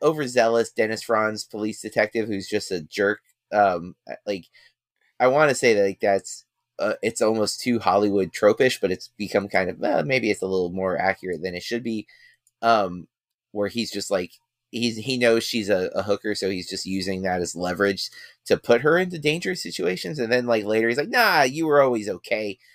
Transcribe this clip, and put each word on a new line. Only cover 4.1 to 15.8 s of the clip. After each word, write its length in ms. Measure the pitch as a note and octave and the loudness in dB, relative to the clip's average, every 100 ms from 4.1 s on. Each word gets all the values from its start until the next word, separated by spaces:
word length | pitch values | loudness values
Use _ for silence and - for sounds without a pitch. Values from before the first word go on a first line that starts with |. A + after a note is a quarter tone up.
uh, 40 | - - | -14 -8
like, 200 | G2+ E2 _ _ _ _ _ _ - | -8 -8 _ _ _ _ _ _ 0
I 80 | B2+ | 2
wanna 260 | C#3 D3+ | 6 4
say 200 | B2 B2+ | 4 4
that, 100 | G#2+ | 6
like, 160 | G2 G2 | 4 2
that's, 460 | G#2 G2 - - _ _ _ - | 2 2 0 -18 _ _ _ -6
uh, 160 | G2+ - | -4 -2
it's 200 | G#2+ A2+ | -4 0
almost 380 | A2 A2+ G#2 - | 0 2 0 -2
too 160 | - A#2+ | 0 0
Hollywood 520 | G2 G2 G#2 G2+ F#2 | 2 2 4 2 -2
tropish, 480 | - G#2 A2 B2+ - | 2 4 4 2 2
but 120 | G2 | -2
it's 160 | F#2 - - | -4 -8 -12
become 300 | G#2 G#2+ G2+ | -2 -2 0
kind 220 | F#2+ F#2 | -2 -2
of, 120 | - | -2
uh, 200 | - - D3 | -2 0 0
maybe 240 | C3 A2+ | 0 0
it's 120 | G2+ | -2
a 40 | F#2+ | 0
little 240 | F#2 F2+ | -2 -2
more 260 | F#2 F#2 F2 | -2 -4 -2
accurate 440 | F#2 F#2+ F2+ E2+ | -2 -2 -4 -6
than 120 | F2+ F2 | -6 -8
it 60 | |
should 180 | - A#2+ | -6 -6
be. 220 | B2 A2 - _ _ _ _ _ | -4 -6 -8 _ _ _ _ _
Um, 460 | A2+ A2+ G2 F2+ D#2+ _ _ _ _ | 2 2 2 -6 -16 _ _ _ _
where 160 | G#2 G2+ | -4 -4
he's 220 | A#2 A2 | -2 -6
just, 180 | G2+ - | -6 -2
like, 220 | G2 F2+ _ _ _ _ | -2 -4 _ _ _ _
he's, 240 | B2 A#2+ A2+ | -4 -4 -4
he 200 | G#2+ B2+ | -6 0
knows 260 | A#2+ A2+ | 4 2
she's 260 | - A#2 G2 | 0 -4 0
a, 200 | F#2+ | 0